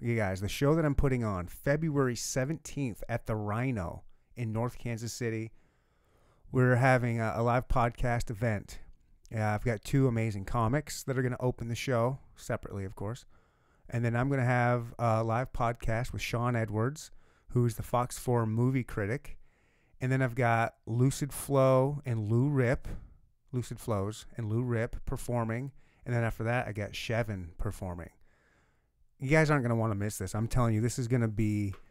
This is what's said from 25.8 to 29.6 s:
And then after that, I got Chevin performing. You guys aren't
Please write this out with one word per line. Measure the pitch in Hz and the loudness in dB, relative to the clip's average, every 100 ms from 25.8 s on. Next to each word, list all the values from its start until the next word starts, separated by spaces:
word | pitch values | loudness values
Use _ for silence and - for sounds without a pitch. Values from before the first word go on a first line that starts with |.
| - _ - | -20 _ -2
And | 120 | 0
then | |
after | 113 - 110 | 0 -2 -2
that, | 123 107 | 0 -2
I | |
got | 107 101 - | -6 -8 -6
Chevin | - 113 110 98 85 - | -2 -2 -2 -6 -8 -6
performing. | 104 - 95 87 82 - - _ _ _ _ _ _ _ _ - | -6 -6 -8 -8 -12 -18 -20 _ _ _ _ _ _ _ _ -8
You | 135 | 2
guys | 156 151 | 4 6
aren't | 147 | 4